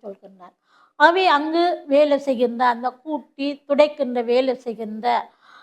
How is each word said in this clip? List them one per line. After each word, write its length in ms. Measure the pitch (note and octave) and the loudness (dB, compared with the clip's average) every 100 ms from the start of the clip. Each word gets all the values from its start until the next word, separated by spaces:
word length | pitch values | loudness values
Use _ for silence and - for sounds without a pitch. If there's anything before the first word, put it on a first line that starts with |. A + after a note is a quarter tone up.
சொல்கின்றார். 520 | G#3+ G3 G3 F#3+ F3+ _ _ _ _ - | -18 -18 -20 -20 -20 _ _ _ _ 2
ஆகவே 320 | D4+ F4+ F#4 | 4 4 2
அங்கு 560 | C#4+ D#4 E4 F4 E4+ D4 | 2 0 0 0 -2 0
வேலை 320 | C#4 D4+ C#4 | 2 2 2
செய்கின்ற 460 | C#4 A#3+ G3+ A#3 B3 | -2 -2 -2 0 -2
அந்த 240 | A#3 B3+ | -2 -4
கூட்டி 760 | B3+ D#4 D4+ - - C#4 C#4+ - | -8 -8 -8 -8 -8 -8 -6 -2
துடைக்கின்ற 560 | C#4+ D4 D4 B3+ B3 | 4 4 2 -6 -4
வேலை 320 | A#3 A#3+ C4 B3+ | 0 0 0 -4
செய்கின்ற 760 | - A3 A3 A3 A#3+ A#3 - _ _ - | -6 -10 -10 -6 -2 -2 -4 _ _ -20